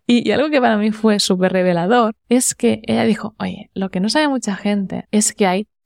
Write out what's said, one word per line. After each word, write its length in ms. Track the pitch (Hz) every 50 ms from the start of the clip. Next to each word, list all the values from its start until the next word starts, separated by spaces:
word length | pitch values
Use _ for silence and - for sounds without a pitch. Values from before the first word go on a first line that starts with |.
| -
Y, 220 | - 240 240 - -
y 60 | 208
algo 160 | 226 277 311
que 100 | 302 269
para 160 | 247 233 220
mí 160 | 208 208 220
fue 300 | 208 - - 220 208 202
súper 320 | - - 190 185 185 185 180
revelador 600 | 185 180 185 175 170 170 185 240 247 233 214 226 _ _ -
es 260 | 233 254 254 - -
que 280 | - - 233 220 220 -
ella 220 | - 220 226 220
dijo, 280 | 226 214 - - - - -
"Oye, 300 | 190 185 185 185 - - -
lo 140 | 190 190 190
que 140 | - 185
no 80 | 185 220
sabe 180 | - 302 311 285
mucha 300 | 269 254 - 208 190 185
gente 480 | - 202 208 202 196 180 - - - _
es 200 | - 208 214 -
que 160 | - - 214 185
hay 200 | 180 190 214 - _ _ _